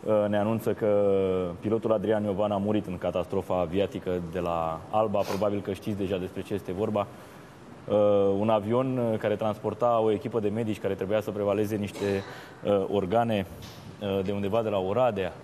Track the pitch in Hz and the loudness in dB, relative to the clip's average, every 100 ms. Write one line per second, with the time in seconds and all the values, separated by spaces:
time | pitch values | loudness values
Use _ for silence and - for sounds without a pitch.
0 | - 107 104 104 104 113 110 101 110 101 | 2 2 4 2 2 0 0 0 2 4
1 | 101 98 95 92 90 82 107 113 110 110 | 4 4 2 0 -2 -4 0 0 2 2
2 | 98 110 104 95 104 101 101 107 98 87 | 2 2 2 0 0 0 2 0 -2 -4
3 | 90 90 85 98 92 92 87 92 95 92 | -2 -2 -2 -4 0 0 0 0 0 -2
4 | 90 90 85 87 87 85 82 80 - 107 | -4 -4 -4 -4 -2 -2 -2 -4 -2 0
5 | 110 101 98 98 104 101 101 95 - 101 | 2 0 0 0 0 -2 -4 -6 -4 -4
6 | 95 95 90 - 92 101 - 90 110 104 | -2 -2 -4 -8 -6 -6 -6 -4 -2 -2
7 | 101 - - - - - - - - 104 | -4 -8 -18 -20 -20 -20 -20 -18 0 4
8 | 104 101 98 98 110 110 101 120 131 127 | 6 6 4 4 2 2 2 0 0 0
9 | 117 110 107 104 110 101 107 104 123 117 | 0 0 0 0 0 -2 -4 0 2 4
10 | 110 104 117 117 104 107 113 101 101 95 | 4 2 0 -2 0 -2 -2 -2 -2 -2
11 | 95 107 101 101 101 101 104 107 101 - | 0 0 0 -2 0 0 0 -2 -4 -2
12 | 101 98 98 - - - - 101 95 101 | 0 0 -4 -14 -16 -6 2 2 2 0
13 | 92 113 117 107 90 - - - - - | 2 2 2 0 -2 -8 -16 -16 -18 -8
14 | 101 98 95 101 101 110 110 101 92 107 | -2 0 0 -2 0 0 0 0 0 2
15 | 127 101 90 - | 2 0 -4 -6